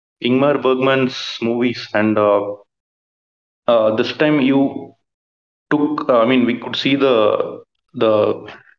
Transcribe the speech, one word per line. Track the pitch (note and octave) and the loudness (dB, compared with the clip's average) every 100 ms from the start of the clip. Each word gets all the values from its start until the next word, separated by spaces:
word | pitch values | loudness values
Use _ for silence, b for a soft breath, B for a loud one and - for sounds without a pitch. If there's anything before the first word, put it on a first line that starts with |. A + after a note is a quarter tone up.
| _ _ | _ _
Ingmar | A#2+ C3 C#3+ C#3+ | -2 2 2 0
Bergman's | C3+ C3 B2+ C3+ B2+ - - - | 0 0 2 2 0 -4 -12 -6
movies, | A#2 A#2+ B2 A2+ - | -4 -2 -2 -4 -6
and, | G#2 G#2+ G#2+ | -2 0 2
uh, | G#2 G2+ G#2 G2+ _ _ _ _ _ _ _ _ _ _ - | 2 2 0 -10 _ _ _ _ _ _ _ _ _ _ 0
uh, | A#2 A2 A2+ | 2 2 0
this | A#2+ | -2
time | - D3+ D3+ | 0 0 2
you | C3 C#3 C3 - - - _ _ _ _ _ _ - | 2 2 0 -2 -14 -20 _ _ _ _ _ _ -4
took, | D3 D3+ D3 - | -2 0 -4 0
uh, | B2 | 2
I | A2+ | 4
mean, | C3 A2+ | 2 2
we | A#2+ | -2
could | - - | -6 -6
see | C#3 C#3 | -2 0
the, | C3+ A#2 G#2+ - - - - _ _ | 2 2 2 0 -4 -8 -18 _ _
the | B2+ A2+ G#2+ G#2 - - B B | -2 0 2 0 -2 -10 B B